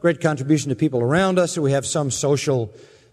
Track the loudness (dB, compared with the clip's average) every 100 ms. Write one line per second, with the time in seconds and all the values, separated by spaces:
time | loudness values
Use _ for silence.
0 | 0 0 0 -2 0 0 0 -2 0 0
1 | 2 2 2 2 0 0 0 0 -2 -4
2 | -2 -2 0 0 0 -2 -2 -10 -20 -20
3 | _